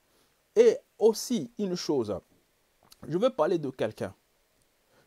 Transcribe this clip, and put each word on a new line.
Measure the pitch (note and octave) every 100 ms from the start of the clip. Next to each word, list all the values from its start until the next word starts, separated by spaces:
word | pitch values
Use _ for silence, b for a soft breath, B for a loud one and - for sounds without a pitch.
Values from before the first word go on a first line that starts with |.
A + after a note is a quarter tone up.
| _ _ _ _ _ G3+
Et | A#3 - - _
aussi, | G#3+ A3 - A#3 D3+ -
une | G3 F3+
chose, | - C#3+ G#2+ F#2+ - _ _ _ _ _ _ - -
je | F3
veux | B3+
parler | - D#3 F3
de | C#3
quelqu'un. | - A2+ - G2 - _ _ _ _ _ _ _ b